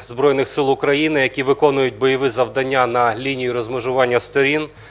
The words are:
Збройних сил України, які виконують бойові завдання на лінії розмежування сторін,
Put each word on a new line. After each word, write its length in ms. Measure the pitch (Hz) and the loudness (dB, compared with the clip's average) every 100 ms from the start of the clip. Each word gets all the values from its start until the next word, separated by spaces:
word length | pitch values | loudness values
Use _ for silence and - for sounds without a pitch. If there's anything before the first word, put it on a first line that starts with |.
Збройних 460 | - 120 143 135 131 | -10 0 2 2 0
сил 240 | - 139 | 0 0
України, 500 | 123 143 143 156 151 | 2 2 2 2 2
які 220 | 131 143 | 0 0
виконують 540 | 131 135 147 139 131 107 | 0 2 4 2 0 0
бойові 320 | 135 131 135 | 0 2 0
завдання 580 | 113 117 131 131 135 123 | 0 -2 -2 -2 0 0
на 280 | 123 120 113 | 2 0 0
лінії 360 | 135 131 123 | -4 -4 -4
розмежування 680 | 123 113 127 120 131 123 123 | -4 -4 -6 -2 0 2 2
сторін, 480 | - 143 139 151 151 - - | 0 0 0 0 -6 -12 -20